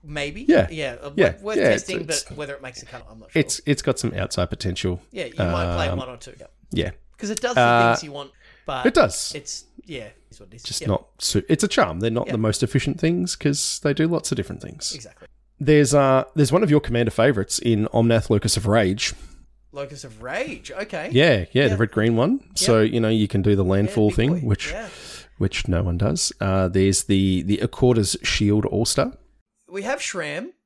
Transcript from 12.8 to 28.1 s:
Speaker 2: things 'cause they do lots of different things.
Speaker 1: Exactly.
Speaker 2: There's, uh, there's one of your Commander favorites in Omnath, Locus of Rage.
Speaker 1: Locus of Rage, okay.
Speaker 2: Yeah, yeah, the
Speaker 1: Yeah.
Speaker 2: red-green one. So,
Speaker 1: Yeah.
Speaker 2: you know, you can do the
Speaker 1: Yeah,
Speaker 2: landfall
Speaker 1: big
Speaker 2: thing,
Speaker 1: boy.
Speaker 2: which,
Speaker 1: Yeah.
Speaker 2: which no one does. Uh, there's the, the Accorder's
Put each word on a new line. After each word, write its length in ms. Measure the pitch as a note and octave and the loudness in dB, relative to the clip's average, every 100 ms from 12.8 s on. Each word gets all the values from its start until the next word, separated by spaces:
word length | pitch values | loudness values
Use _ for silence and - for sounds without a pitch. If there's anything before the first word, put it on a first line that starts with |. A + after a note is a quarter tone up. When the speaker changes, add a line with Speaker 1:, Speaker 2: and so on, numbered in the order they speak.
| - - | -2 0
Speaker 2:
things 380 | D#3+ F3 F3+ - | 0 0 -2 -2
'cause 440 | D3 C#3+ - - | -2 0 -4 -2
they 100 | D3 | -2
do 140 | C#3 D#3+ | 0 0
lots 240 | E3 - | 0 -2
of 60 | A#2+ | -4
different 240 | G2 - | -6 -10
things. 340 | - - - D3 | -14 -10 -10 -10
Speaker 1:
Exactly. 320 | A2 _ - _ _ _ | -16 _ -20 _ _ _
Speaker 2:
There's, 340 | C#3+ D3+ C#3+ | 4 6 6
uh, 300 | D3 C3+ C3 - D#3 | 4 6 4 2 0
there's 180 | C#3 | 4
one 100 | E3+ | 4
of 80 | G3+ | 4
your 80 | D3 | 4
Commander 320 | - A#2 A2+ | 2 0 0
favorites 480 | - A#2+ A2+ G2+ - | 4 2 2 -2 -2
in 280 | A#2+ A2 G#2+ | 2 2 2
Omnath, 420 | A#2 A#2 A2+ - | 2 4 2 2
Locus 260 | G#2 G#2+ - | 0 2 -2
of 120 | G2+ | 2
Rage. 460 | A2+ F#2+ G#2 - - - - - _ _ | 2 2 0 -4 -8 -16 -20 -20 _ _
Speaker 1:
Locus 320 | C#3 C#3 C#3 C3+ | -12 -12 -12 -18
of 180 | G#2+ | -14
Rage, 480 | B2 F3 D4+ G3+ - | -8 -6 -8 -10 -12
okay. 380 | - G#3+ E3 E3+ | -10 -8 -8 -2
Speaker 2:
Yeah, 280 | B2+ E3 A2 E2+ | 2 4 2 0
yeah, 120 | B2 C#3 | 0 2
the 40 | |
Speaker 1:
Yeah. 40 | F#2+ | 2
Speaker 2:
red-green 380 | A2 - A2 A2+ | 0 2 2 2
one. 240 | D3 C4+ - - | 2 0 -4 -4
So, 240 | - A2+ | 2 4
Speaker 1:
Yeah. 140 | A2 | 4
Speaker 2:
you 60 | A#2 | 2
know, 80 | A2 | 2
you 180 | A2 G#2 | 2 2
can 140 | G2 | 2
do 120 | G2 G2+ | 2 2
the 80 | F#2 | 4
Speaker 1:
Yeah, 40 | |
Speaker 2:
landfall 360 | F#2+ G#2 - G#2 | 2 2 2 2
Speaker 1:
big 40 | F#2+ | 2
Speaker 2:
thing, 140 | B2 F3 | 0 0
Speaker 1:
boy. 40 | B2 | 0
Speaker 2:
which, 240 | G2+ - | -2 -4
Speaker 1:
Yeah. 160 | G3+ G#3+ - - - - - | -10 -12 -16 -18 -20 -20 -4
Speaker 2:
which 280 | G2 - - | -4 -2 -2
no 160 | F2 | 0
one 140 | F#2 F2 | 0 0
does. 340 | G2 E3 - - | 0 0 -4 -4
Uh, 300 | G2 F#2+ F#2 | 0 0 2
there's 340 | F#2+ G2 F#2 | 4 4 2
the, 380 | - G2 F#2+ F2+ | 2 2 4 0
the 180 | E2 G#2 | 0 -2
Accorder's 560 | - - B2 A2+ G2 | -2 2 2 4 0